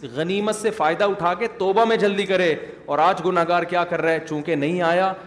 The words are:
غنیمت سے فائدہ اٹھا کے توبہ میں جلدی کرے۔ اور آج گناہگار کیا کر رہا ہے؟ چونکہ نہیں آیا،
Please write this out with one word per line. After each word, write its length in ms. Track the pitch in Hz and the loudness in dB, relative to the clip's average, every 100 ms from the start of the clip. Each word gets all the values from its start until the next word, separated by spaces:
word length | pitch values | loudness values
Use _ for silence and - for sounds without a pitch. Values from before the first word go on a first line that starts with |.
غنیمت 520 | 135 123 165 196 214 | -12 -6 -2 -2 -2
سے 160 | 214 220 | -2 -2
فائدہ 340 | 214 156 165 | 0 0 2
اٹھا 300 | 202 196 175 | 0 0 -2
کے 120 | 185 233 - | -2 -4 -2
توبہ 260 | 190 196 | 2 4
میں 120 | 226 220 | 4 4
جلدی 300 | 202 196 196 | 2 0 0
کرے۔ 280 | 185 175 151 - - - | 2 2 0 -6 -14 -4
اور 120 | 143 | 2
آج 280 | 165 190 170 | 2 2 0
گناہگار 360 | 175 165 175 | 0 2 0
کیا 220 | 170 175 | 0 -2
کر 160 | 175 165 | -2 0
رہا 120 | 160 | 0
ہے؟ 60 | 160 160 | 0 -2
چونکہ 260 | 151 147 | -6 -4
نہیں 280 | 151 143 180 | -2 0 0
آیا، 300 | 165 175 190 190 | 2 2 0 -4